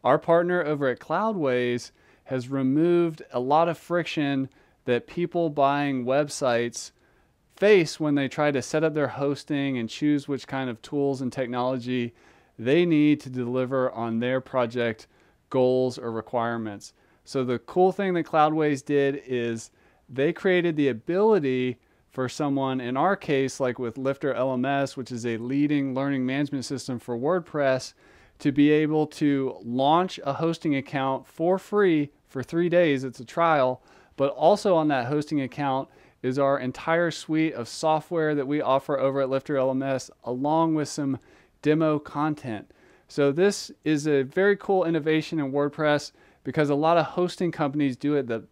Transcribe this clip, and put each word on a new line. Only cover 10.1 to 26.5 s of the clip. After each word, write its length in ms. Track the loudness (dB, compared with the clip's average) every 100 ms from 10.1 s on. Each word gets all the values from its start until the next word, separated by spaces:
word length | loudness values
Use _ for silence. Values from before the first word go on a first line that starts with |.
| 0 -2
which 220 | -8 -6
kind 200 | -6 -6
of 140 | -8
tools 380 | -6 -2 -2 -2
and 120 | -4
technology 840 | -4 -4 -2 -2 -2 -2 -2 -4 _ _ _ _ -6
they 260 | 2 2
need 360 | 4 4 4 2
to 100 | -2
deliver 600 | -6 -4 -2 -2 0 -2
on 260 | -2 -4 -2
their 220 | 0 -2
project 680 | -2 -2 -2 0 -2 -4 -14 _ _ _ _
goals 480 | 2 4 2 0 -4
or 120 | -8
requirements. 840 | -8 -4 -2 -2 -4 -6 -12 -18 _ _ _
So 200 | -8 -4
the 160 | -2 -4
cool 320 | -2 2 2
thing 220 | 2 -2
that 120 | -2 0
Cloudways 580 | 2 2 2 0 0
did 380 | 0 2 2 -2
is 460 | -6 -4 -2 -4 -10 _ _ _ _
they 180 | -2 -2
created 440 | 0 0 2 2 0
the 120 | 0
ability 880 | 0 -2 2 4 4 2 0 -2 -4 _ _ _
for 180 | -6 -6
someone, 540 | -4 -2 0 0 -2
in 160 | -4 0
our 180 | 0 0
case, 440 | 0 0 0 -2
like 180 | -4 -2
with 180 | -6 -4
Lifter 380 | -4 -2 -2
L 180 | 0 -2
M 120 | 0 0
S, 280 | 0 -2
which 160 | -6 -10
is 140 | -6
a 140 | -4 -4
leading 560 | -4 0 2 0 -2
learning 320 | -2 -2 -2 -2
management 400 | -2 -2